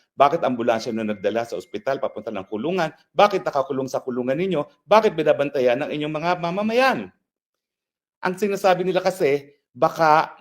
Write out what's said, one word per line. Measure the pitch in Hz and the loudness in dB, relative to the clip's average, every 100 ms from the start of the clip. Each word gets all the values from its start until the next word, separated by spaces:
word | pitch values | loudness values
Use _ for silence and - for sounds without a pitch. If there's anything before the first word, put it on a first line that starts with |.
| _ | _
Bakit | - 139 165 | 2 2 4
ambulansya | - 123 120 113 123 | -2 -2 0 -2 -2
nyo | 113 107 | -4 -4
nagdala | 104 98 110 117 | -4 -2 -2 -4
sa | 87 | -8
ospital | - 104 131 139 | -10 -8 -4 -4
papunta | 107 - 107 | -4 -8 -10
ng | 101 95 | -10 -8
kulungan? | 107 139 185 160 - _ 143 | -6 -4 -2 -4 -6 _ 2
Bakit | 202 196 156 | 2 2 -4
nakakulong | 143 135 135 135 | -2 -2 -4 -4
sa | 131 | -6
kulungan | - 123 123 143 | -6 -4 -4 -2
ninyo? | 190 160 147 _ | -2 -4 -6 _
Bakit | - 214 214 160 | 2 4 4 2
binabantayan | 151 143 143 143 123 123 | 2 2 0 0 2 2
ng | 143 147 | -2 -6
inyong | 151 | -6
mga | 156 165 170 | -4 -2 -2
mamamayan?" | 170 180 214 233 262 180 95 _ _ _ _ _ _ _ _ _ _ _ | -4 -4 -2 2 2 0 -6 _ _ _ _ _ _ _ _ _ _ _
Ang | 180 185 | -6 -2
sinasabi | 208 196 196 175 | -2 2 2 2
nila | 185 180 | 2 0
kasi, | 180 175 151 143 139 _ _ | -2 0 0 0 -4 _ _
baka | 123 160 160 160 156 - - | -2 0 2 4 4 2 -2